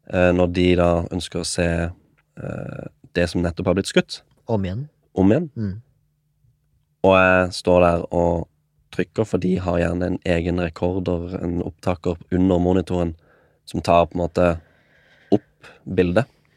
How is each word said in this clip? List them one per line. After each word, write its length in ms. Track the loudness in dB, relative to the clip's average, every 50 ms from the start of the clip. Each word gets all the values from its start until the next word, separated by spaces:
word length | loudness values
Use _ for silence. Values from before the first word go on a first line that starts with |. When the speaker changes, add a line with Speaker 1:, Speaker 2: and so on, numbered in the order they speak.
| _ -6
Speaker 1:
eh, 220 | 0 2 4 4
når 200 | 4 4 2 2 2
de 140 | 2 2 4 4
da 100 | 4 4 2 2 0 -2 -2
ønsker 300 | -6 -8 -8 -6 -8 -8
å 60 | -8 -6
se, 180 | -4 -2 -2 -2 0 -2 -4 -4 -6 -10 _ _ _ _ _ _ _ -14
eh, 460 | -12 -12 -10 -10 -12 -12 -12 -14 -14 -16 _ _ -20 -8
det 140 | -4 -2 -2 -2
som 140 | 0 -2 -2
nettopp 240 | -2 -4 -4 -2 0
har 80 | 0
blitt 140 | 0 0 -2
skutt 300 | 0 -2 -2 -2 -6 -18 _ _ _ _ _ -4
Speaker 2:
Om 160 | -4 -2 -2
igjen. 220 | -4 -6 -6 -8 -12 _ _ _ _ -2
Speaker 1:
om 120 | 2 2 4 4
igjen, 160 | 2 0 -4 -8 -8
Speaker 2:
Mm. 160 | -6 -6 -8 -8 -14 _ _ _ _ _ _ _ _ _ _ _ _ _ _ _ _ _ _ _ _ _ _ _ 2
Speaker 1:
og 100 | 4 6
jeg 360 | 6 6 6 4 4 2 0 -4
står 260 | -6 0 2 4 6
der 240 | 6 4 4 0 -2 -2
og 360 | -2 0 0 0 0 -2 -6 -8 _ _ _ _ _ _ _ _ -6
trykker, 320 | -6 -6 -4 -2 -4 -4 -2
for 100 | -2 -2
de 180 | -2 0 -2 -2
har 220 | -2 -2 -2 0
gjerne 260 | 0 0 -2 -2 -4
en 140 | -4 -4 -4 -2
egen 340 | -2 -2 0 0 -2 -2 -2
rekorder, 760 | -4 -4 -6 -4 -4 -4 -2 -2 -4 -4 -4 -4 -4 -6 -8 -8 -6
en 180 | -4 -4 -4 -6
opptaker 540 | -8 -10 _ -4 -4 -4 -4 -4 -6 -6 -6 -6 -4
under 280 | -2 2 2 2 2 2
monitoren, 560 | 2 2 2 0 0 -2 -2 -4 -4 -4 -6 -10 _ _ _ _ _ _ _ _ _ -10
som 140 | -8 -6
tar 240 | 0 2 4 4 4 2
på 80 | 0
en 80 | -4 -4
måte 240 | -2 0 2 2 2 2 0 -6 _ _ _ _ _ _ _ _ _ _ _ _ -2
opp 380 | -2 -2 -2 _ _ _ -20 -20 -20 _ -14
bildet 420 | -6 0 0 0 2 2 0 0 -2 _ _ _ _ _